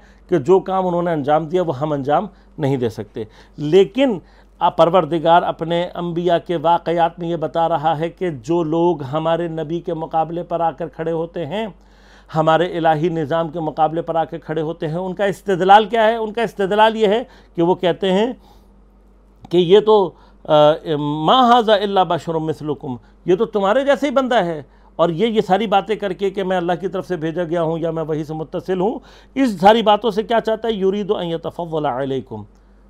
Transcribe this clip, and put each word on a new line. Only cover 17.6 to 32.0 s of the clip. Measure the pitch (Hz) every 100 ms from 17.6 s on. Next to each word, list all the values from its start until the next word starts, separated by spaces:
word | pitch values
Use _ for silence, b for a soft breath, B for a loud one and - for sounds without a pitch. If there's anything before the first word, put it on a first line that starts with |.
وہ | 170
کہتے | 180 180 165 190
ہیں | 185 226 233 b b b _ _ _ _ _ _ _ -
کہ | 170
یہ | 170 202
تو، | 214 214 180 b b b
آ، | - 151 151 160 - 143
"ما | 147 151 156 247 240 247
ھذا | 214
الا | 202 202 196
بشر | 180 170 -
مثلکم"، | 160 160 156 151 143 147 120 b b
یہ | -
تو | 180
تمہارے | 220 214 190 233
جیسے | 277 277 285
ہی |
بندہ | 254 262 240
ہے، | 175 160 139 b b -
اور | 170
یہ، | 160 226
یہ | 220
ساری | 190 190 220
باتیں | 196 185 208
کر | 202
کے | 185 196
کہ | 190
میں | 185 185
اللہ | 175 170
کی | 185
طرف | 185 -
سے | 180
بھیجا | 160 160
گیا | 175 170
ہوں | 160 165
یا | 165
میں | 165
وحی | 156 156
سے | 151
متصل | 156 160 180 - 185
ہوں، | 190 285 b b b
اس | - 269 190
ساری | 190 226
باتوں | 214 208 233
سے | 190
کیا | 190 226
چاہتا | 220 220 226
ہے؟ |
"یرید | 220 190 202 185
ان | 208 175
یتفضل | 165 160 - 170 160 147
علیکم"، | 127